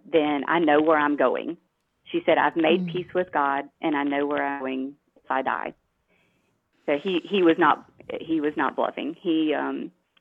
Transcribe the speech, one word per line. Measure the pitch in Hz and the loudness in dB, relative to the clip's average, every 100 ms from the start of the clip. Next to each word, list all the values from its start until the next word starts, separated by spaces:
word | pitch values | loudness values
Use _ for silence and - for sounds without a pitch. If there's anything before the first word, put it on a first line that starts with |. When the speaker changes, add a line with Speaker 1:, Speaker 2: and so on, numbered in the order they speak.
| - | 0
Speaker 1:
then | 165 147 147 - | 2 2 0 0
I | 165 | 0
know | 160 147 | 4 4
where | 156 156 | 4 4
I'm | 147 143 | 2 2
going." | 131 80 60 170 _ _ _ _ - | 2 0 -4 -10 _ _ _ _ -8
She | 170 - | -4 2
said, | 151 | 2
"I've | 147 165 | 2 2
made | 160 180 | 2 2
Speaker 2:
Mm. | 180 | 0
Speaker 1:
peace | 170 175 180 | -6 -4 -4
with | 180 | -2
God, | 147 139 139 143 _ | -2 0 -2 -6 _
and | 160 147 | -4 -2
I | |
know | 143 143 143 | 0 -2 -2
where | 143 143 | -2 -4
I'm | 139 | -6
going | 135 131 135 147 _ _ | -6 -6 -8 -12 _ _
if | _ | _
I | 135 | -4
die." | - 113 - - _ _ _ _ _ _ _ _ _ _ - | -2 -4 -6 -12 _ _ _ _ _ _ _ _ _ _ -4
So | 143 | -2
he, | 196 180 - | -2 -4 -2
he | 196 | 2
was | 170 160 | 4 6
not, | 156 - - _ - - | 4 2 -2 _ -12 -10
he | - 160 | -4 -2
was | 147 151 | -2 -2
not | 135 - | -2 -2
bluffing. | 120 - 131 165 | -4 -4 -8 -6
He, | 185 160 156 139 | -2 0 0 0
um, | 139 139 151 - _ _ | -2 -6 -10 -14 _ _